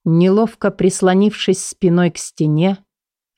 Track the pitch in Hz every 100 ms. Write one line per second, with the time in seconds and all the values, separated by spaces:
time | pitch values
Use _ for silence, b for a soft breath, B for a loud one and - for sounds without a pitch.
0 | - 165 185 202 226 - 202 - 180 -
1 | 185 185 208 208 - 185 - - 185 175
2 | 175 - - - 156 151 180 196 _ _
3 | _ _ _